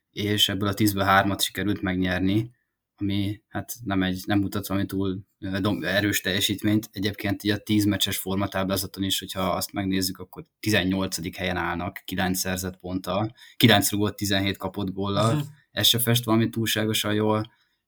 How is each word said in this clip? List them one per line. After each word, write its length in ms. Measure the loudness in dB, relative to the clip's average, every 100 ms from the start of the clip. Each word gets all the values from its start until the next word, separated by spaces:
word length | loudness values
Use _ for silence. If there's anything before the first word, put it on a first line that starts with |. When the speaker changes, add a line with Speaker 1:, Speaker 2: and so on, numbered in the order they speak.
| _
Speaker 1:
és 400 | -6 -2 2 2
ebből 180 | 2 -2
a 60 |
tízből 300 | 2 2 2
hármat 380 | 4 6 4 0
sikerült 400 | -2 -2 -2 -2
megnyerni, 680 | -2 0 0 2 2 2 -2 _ _ _ _ -8
ami, 460 | -2 0 -2 -4 _
hát, 260 | -10 -10 -10
nem 200 | -4 0
egy, 200 | 0 -2 0
nem 140 | 0
mutat 280 | 2 -2 -2
valami 180 | -4 -2
túl, 400 | -2 -2 -4 -10 _
ö, 200 | -6 -2
dom-, 240 | 0 -2
erős 380 | 0 0 0 0
teljesítményt. 680 | 0 0 0 0 2 0 0
Egyébként 520 | -4 -4 -2 -4 -2
így 80 | 0
a 60 | -2
tíz 280 | 2 2 2
meccses 320 | 0 -2 -4
formatáblázaton 840 | -2 -2 -2 -2 -2 -2 -4 -4
is, 160 | -2 -2
hogyha 220 | -4 -4
azt 300 | -2 -2 -4
megnézzük, 460 | -4 -2 0 -2 -6
akkor 280 | -12 -16 -18 _
tizennyolcadik 760 | 0 2 2 0 -2 -4 -6 -4
helyen 220 | -4 -2
állnak, 440 | -4 -4 -6 -10 -8
kilenc 320 | -2 0 0
szerzett 400 | -2 -2 -4 -8
ponttal, 580 | -6 -6 -2 -2 -2 -6 -16 4
kilenc 360 | 6 8 6
rugott, 240 | 0 0 -2
tizenhét 420 | 0 0 0 -2
kapott 320 | -6 -4 -6
góllal. 400 | -4 -2 2 2
Speaker 2:
Mhm. 100 | 2 -2 -10 _
Speaker 1:
Ez 160 | 0 2
se 120 | 4
fest 260 | 2 0 2
valami 240 | 2 2
túlságosan 640 | 0 -2 0 0 0 0
jól. 380 | 2 4 2 0 _ _ _